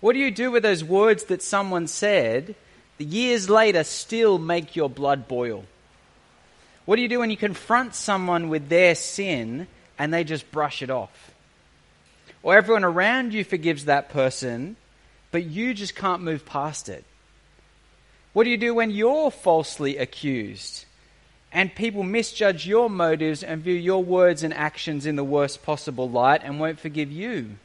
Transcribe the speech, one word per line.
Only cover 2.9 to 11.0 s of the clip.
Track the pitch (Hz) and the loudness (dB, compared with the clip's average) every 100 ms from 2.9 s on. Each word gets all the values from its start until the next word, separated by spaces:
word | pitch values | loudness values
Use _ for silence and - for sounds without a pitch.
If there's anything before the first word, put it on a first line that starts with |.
| _ | _
that | |
years | 151 185 247 240 185 | -8 -2 0 0 4
later | 214 220 180 | 6 6 4
still | 151 - - 226 220 185 | 0 -4 -6 2 4 4
make | 160 170 156 - | 2 -2 -2 -4
your | 147 | -4
blood | 127 139 139 113 | -2 0 0 -2
boil? | 123 120 104 95 _ _ _ _ _ _ _ _ _ _ _ | -4 -4 -6 -12 _ _ _ _ _ _ _ _ _ _ _
What | - | 0
do | 214 | 2
you | 247 | 2
do | 240 | 0
when | 233 | -2
you | 208 | -2
confront | 208 175 - 233 254 - | -4 -4 0 0 0 -8
someone | - 196 185 175 165 | -2 -2 0 0 0
with | 156 143 | -4 2
their | 170 180 | 6 6
sin | 165 - - 196 147 113 123 185 - _ - | 4 -2 -6 -4 -4 -4 -8 -10 -16 _ -6
and | 147 | -2
they | 165 | -2
just | 165 156 - | -2 -6 -8
brush | 151 147 - | -4 -4 -4
it | 127 | -6
off? | 131 | -6